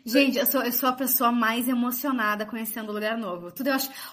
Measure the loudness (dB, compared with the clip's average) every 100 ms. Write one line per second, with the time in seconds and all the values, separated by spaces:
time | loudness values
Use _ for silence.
0 | 2 4 4 4 2 2 0 0 0 0
1 | 0 2 2 4 2 2 2 2 0 -2
2 | -2 0 0 -2 -4 -6 -6 -6 -6 -4
3 | -2 -2 -4 -6 -8 -4 0 0 -2 -10
4 | -12